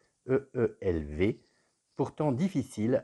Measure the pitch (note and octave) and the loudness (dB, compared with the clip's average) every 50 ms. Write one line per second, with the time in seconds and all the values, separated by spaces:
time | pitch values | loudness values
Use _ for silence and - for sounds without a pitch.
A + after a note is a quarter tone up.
0 | _ _ _ _ _ B2 C3 C3 - - - B2 A#2 G#2 - - - G2 F2 E2 | _ _ _ _ _ 0 0 0 0 -2 -2 0 0 0 -2 -2 -2 0 0 0
1 | D2+ D2 D2 D2+ F#2 G#2+ - - _ _ _ _ _ _ _ _ _ _ _ - | -2 -4 0 2 2 2 2 -2 _ _ _ _ _ _ _ _ _ _ _ -4
2 | C#3+ - - - D#3 D3+ C3 A#2 F3 F#3+ - D3 A#2+ - - - G#2 A2+ C3 B2 | -4 -4 -2 -2 0 0 2 0 0 0 0 -2 -4 -4 -4 -2 0 2 2 0